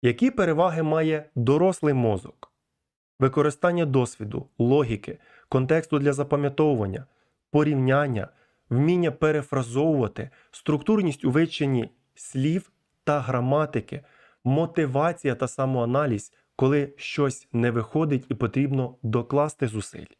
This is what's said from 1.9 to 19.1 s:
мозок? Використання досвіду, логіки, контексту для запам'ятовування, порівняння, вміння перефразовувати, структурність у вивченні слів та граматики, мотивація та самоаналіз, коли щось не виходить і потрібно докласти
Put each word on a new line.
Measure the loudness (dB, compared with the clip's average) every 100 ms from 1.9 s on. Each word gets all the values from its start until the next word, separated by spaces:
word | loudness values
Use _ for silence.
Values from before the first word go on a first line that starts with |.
мозок? | 2 2 0 -4 -20 -20 _ _ _ _ _ _ _
Використання | 0 2 0 2 0 2 2
досвіду, | 2 0 -4 -10 -10 -12 _
логіки, | 2 4 2 -4 -8 -16 _ -20 _
контексту | -2 2 0 0 0
для | 0
запам'ятовування, | 0 0 0 -2 2 2 2 -2 -6 -12 _ _ _ _
порівняння, | 2 2 2 2 2 0 -4 -6 _ _ _ _
вміння | 0 2 2 0
перефразовувати, | 0 0 0 -2 -4 -2 0 2 2 0 -4 -14 _ _
структурність | -14 -4 -2 2 2 0 -2
у | 0
вивченні | 2 0 0 0 0 -2 _ _
слів | _ -12 -4 -2 -2 -6 _ _ _
та | -4 -2
граматики, | -2 -2 0 0 0 -4 -6 -12 -16 _ _ _
мотивація | 0 0 0 0 0 0 0 0 -4
та | -2 -4
самоаналіз, | -2 -2 0 0 0 0 -2 -6 _ _ _
коли | 2 2 -2 -8
щось | -10 -2 -2 -2 -6
не | 0 0
виходить | 0 -2 0 0 0 -4
і |
потрібно | -4 -2 0 0 0 -4 -6
докласти | -4